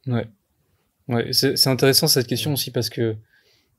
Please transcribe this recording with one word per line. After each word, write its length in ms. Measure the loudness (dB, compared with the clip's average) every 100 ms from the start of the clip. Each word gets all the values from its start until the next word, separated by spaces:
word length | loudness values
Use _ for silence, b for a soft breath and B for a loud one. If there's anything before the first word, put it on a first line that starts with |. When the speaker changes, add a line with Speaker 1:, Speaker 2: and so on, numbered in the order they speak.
| -4
Speaker 1:
Ouais. 200 | -4 -4 _ _ _ _ _ _ _ -4
Ouais, 240 | -2 0
c'est, 240 | 0 0 2
c'est 120 | 2
intéressant, 360 | 4 4 4 2
cette 200 | 0 0
question 260 | -2 -2
Speaker 2:
Mm. 20 |
Speaker 1:
aussi, 160 | -4 -4
parce 180 | -4 -4
que, 260 | -2 -2 -4 b b b b b